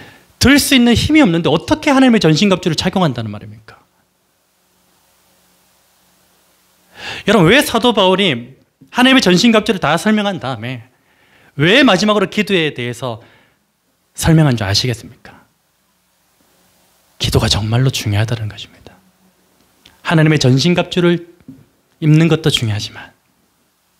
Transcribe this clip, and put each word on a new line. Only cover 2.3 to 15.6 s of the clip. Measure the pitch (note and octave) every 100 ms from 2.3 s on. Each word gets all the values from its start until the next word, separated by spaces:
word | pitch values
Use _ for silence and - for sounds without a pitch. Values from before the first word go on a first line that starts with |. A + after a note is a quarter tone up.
| D3+ G#3 F3+ F3+ D3+
착용한다는 | F#3+ F#3+ E3+ A#2 A2
말입니까? | G#2 G#2+ A2 - - _ _ _ _ _ _ _ _ _ _ _ _ _ _ _ _ _ _ _ _ _ _ _ _ _ _ _ _ _ _ _ - - - -
여러분, | G#3+ D#3+
왜 | B3+
사도 | C#4+ A#3 B3
바울이 | A3 F#3 F#3 G3 A#2+ A#2+ - _ _ _
하나님의 | - B3+ C4
전신갑주를 | F#3+ F3+ A#3+ A3 G#3+ F#3+
다 | C#3+ E3
설명한 | G#3+ G#3+ G3+ F3
다음에 | B2 B2 A#2 B2+ A2 _ _ _ _ _ _ -
왜 | D#3 B3
마지막으로 | C4+ F#3 G#3 G#3+ F#3+
기도에 | - F#3+ F#3+ D#3
대해서 | C3+ A#2+ A#2+ C3 A2 - _ _ _ _ _ _ _ _ -
설명한 | - D#3+ D3+ A#2+
줄 | F#2+
아시겠습니까? | G2+ B2+ A#2 - - - - _ _